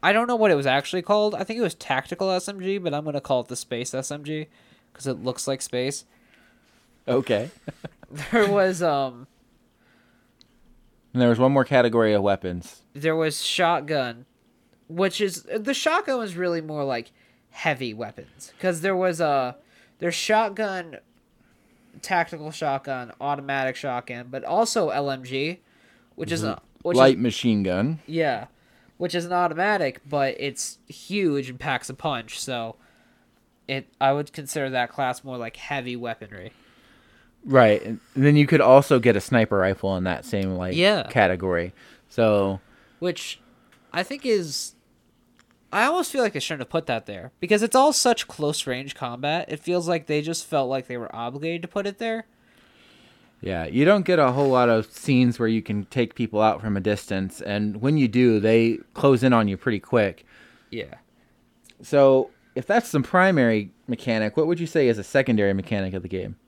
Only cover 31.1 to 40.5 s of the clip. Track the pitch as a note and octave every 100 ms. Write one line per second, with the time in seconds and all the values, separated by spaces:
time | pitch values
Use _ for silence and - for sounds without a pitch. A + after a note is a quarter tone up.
31.1 | G3+ F#3 C#3+ C3 B2+ C#3+ B2+ - C3 D#3
32.1 | B2+ A2+ - - B2 A2+ A#2+ _ _ _
33.1 | _ _ _ _ _ - C3+ C3 _ C#3
34.1 | C#3+ D3 - C#3 D#3 C3+ C3 A#2+ - C3
35.1 | B2+ C3+ B2+ A2+ - - C#3 B2 B2 A#2+
36.1 | A2+ G#2+ G2+ G2 _ _ _ _ _ _
37.1 | _ _ _ - C3 A#2 G#2 G2+ A2+ _
38.1 | C3+ C#3 D3 C#3+ D#3+ A2 C3 C#3+ C3+ B2
39.1 | G2+ - A#2+ A2 G2+ F#2+ G2 G2 F#2+ F#2
40.1 | E2+ - G#2 F#2+